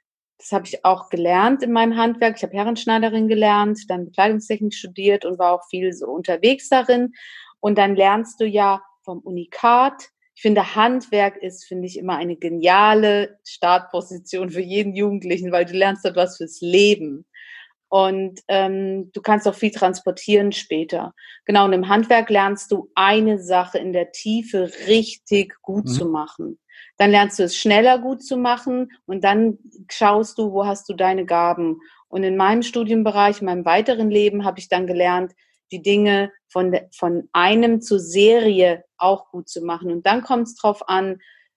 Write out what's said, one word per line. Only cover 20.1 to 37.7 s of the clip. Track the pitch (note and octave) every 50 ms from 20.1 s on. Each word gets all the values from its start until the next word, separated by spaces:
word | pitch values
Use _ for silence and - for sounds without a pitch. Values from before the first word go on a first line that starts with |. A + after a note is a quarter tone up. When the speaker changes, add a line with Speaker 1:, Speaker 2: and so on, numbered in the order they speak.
| F3+ - - - G#3 G3+ G3+ G3+ G3+
Speaker 1:
später. | - - - D#3+ D#3 D#3+ D#3+ - F3 - E3+ - _ - - - - _
Genau, | - G3+ G#3 G3
und | G3 F#3+
im | F#3 F#3 F#3
Handwerk | G3 G#3+ A3+ A3+ A#3+ A#3 A3+ A3+
lernst | G#3+ G3 G3 G3 G3+ G3+ - - G#3
du | F#3+ - - _
eine | - F#3+ G3 G#3 A3 A3 A3 G#3+ G3
Sache | F3+ F3 F#3 F3+ F3+ F3+ - E3+
in | - F#3 F3+
der | F3+ E3+ E3+ -
Tiefe | - - G#3+ G#3+ A#3 A3+ - - G3 F#3 F3 - - - F#3+
richtig | G#3+ A3+ A3 A3 - - _ - G#3 G3+ G3 G3 - _ _
gut | - F#3+ G#3 G#3
Speaker 2:
Mhm. | -
Speaker 1:
zu | B2 B2+ F3+
machen. | E3 D#3+ D#3 D3+ - - - - - - - _ _ _ - - - _
Dann | - G3+ G#3
lernst | G3+ G3+ G3+ G3+ G3+ -
du | F#3+
es | F3 -
schneller | - - A3 G3+ G#3 A3+ B3+ B3+ B3
gut | A#3+ B3+ C4+ B3+ -
zu | - C4+ B3
machen | B3 B3 A#3+ A#3+ B3 C4 B3+ B3 B3+ B3+ - _ _
und | - F#3 F#3+ F3+
dann | G3 G3+ G#3+ A3+ A3+ G3+ - - - - - F#3 -
schaust | - - A3+ G3+ G#3 G#3 A3 G#3+ - -
du, | A3 G#3 F#3+
wo | G3 G3+
hast | G3+ G3+ G3 - -
du | G3
deine | F3 F#3 F#3 F#3+ F#3+ F3+
Gaben. | F3 F3 E3+ E3+ F3 F3 E3+ E3+ E3 D#3+ D#3+ - _ _ _ _ _
Und | - F#3+ F#3+
in | F#3+ F#3+
meinem | F#3+ F#3+ G3 A3 A#3 A#3+
Studienbereich, | A#3 - A#3+ A#3 G#3+ A3+ A3+ G#3+ G#3+ G3 G3+ G3+ G3+ G3+ G3+
in | G#3
meinem | F#3 F3+ F3+ E3+
weiteren | E3+ E3 G3 G#3+ C4+ B3+ A3 A3+ G#3+
Leben | G#3 G#3 G#3 G#3 G3+ G3+ G3+
habe | G3 F#3 F#3+
ich | - -
dann | F#3+ F3+ F#3
gelernt, | F3+ F3+ F3 F3+ F3+ F3+ F3+ F#3 F3+ - _ _ _ _ _ _ _ -
die | F#3 E3
Dinge | G3+ G3+ G#3 G#3 G#3 G3+ G3 G3 G3+ G3 _ _ _
von | _ F#3 F#3 F#3 F3+
de-, | - F#3 - _
von | - - F3 E3+ E3+ - - -
einem | F3 F3 F#3 G#3+ A3+ A#3 A#3